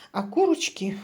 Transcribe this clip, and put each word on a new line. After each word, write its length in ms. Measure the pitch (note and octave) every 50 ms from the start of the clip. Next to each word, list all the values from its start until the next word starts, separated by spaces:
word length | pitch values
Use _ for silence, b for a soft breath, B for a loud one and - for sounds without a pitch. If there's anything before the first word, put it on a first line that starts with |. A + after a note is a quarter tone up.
| B B B
А 100 | G3 G3+
курочки, 760 | G3+ G3+ D#4+ G4 F#4 D#4+ - - - - - F#3+ G3 G3 G3+